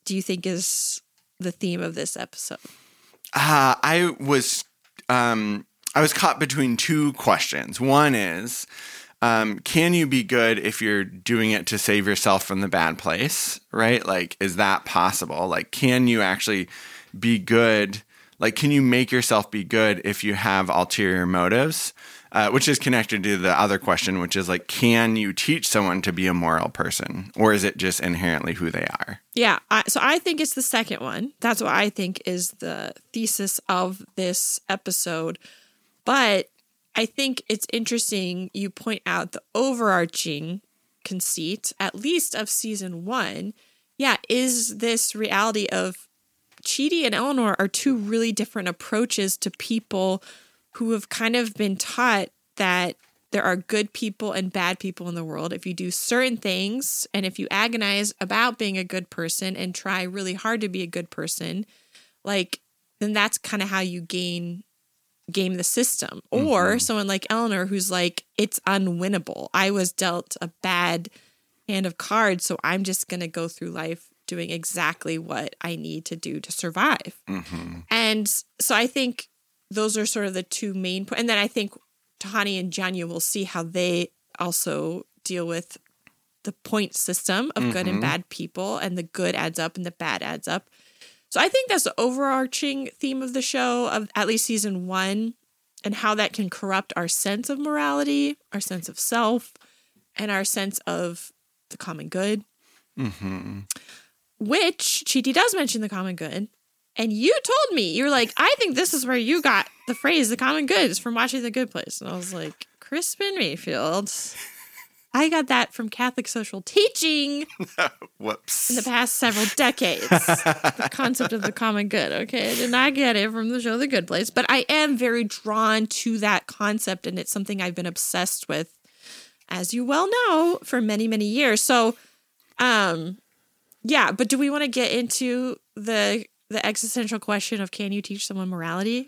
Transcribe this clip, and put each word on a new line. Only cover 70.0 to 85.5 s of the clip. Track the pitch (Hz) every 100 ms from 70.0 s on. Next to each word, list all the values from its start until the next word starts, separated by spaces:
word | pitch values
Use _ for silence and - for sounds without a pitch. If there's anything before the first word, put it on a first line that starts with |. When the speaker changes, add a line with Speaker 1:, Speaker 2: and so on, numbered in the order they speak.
| 185 175 - -
Speaker 1:
a | 170 -
bad | 185 175 175 170 170 - _ _ _ _ -
hand | 196 190
of | -
cards, | - 220 208 180 -
so | 175
I'm | 151 185
just | 190 185 -
gonna | 180 165
go | 170 165
through | - 170
life | 165 165 170 _ _ -
doing | 175 170
exactly | 170 160 175 156 170 160 160
what | 160 127 147 -
I | 170 165
need | 156 160 -
to | 165
do | 160 147
to | -
survive." | - 170 175 285 - - - -
Speaker 2:
Mm-hmm. | 95 87 85 85 85 -
Speaker 1:
And | 226 220 214 208 - - -
so | -
I | 214 247
think | 277 247 233 - _ _ _ -
those | 202 214 214
are | 214
sort | 220 196
of |
the | 185
two | 180 - 208
main | 190 185 190
po-, | 196 -
and | 233
then | 208
I | 202
think | 233 202 - _ _ _ -
Tahani | 196 214 202 190
and | 180
Janya, | 165 185 185 170
will | 170
see | - 202
how | 190 175
they | 165 180 180 175 175 _ _ -
also | 175 170 - 147 160 175 - _
deal | - 180
with | 170